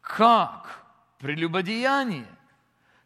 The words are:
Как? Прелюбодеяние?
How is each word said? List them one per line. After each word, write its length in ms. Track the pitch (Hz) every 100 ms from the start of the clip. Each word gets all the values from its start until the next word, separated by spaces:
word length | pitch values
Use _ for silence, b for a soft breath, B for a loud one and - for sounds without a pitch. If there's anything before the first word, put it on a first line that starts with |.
Как? 800 | - - 226 226 156 - - - - _ _ _
Прелюбодеяние? 1080 | 135 151 165 175 185 220 262 269 254 160 104 - _ _ _ _ _ _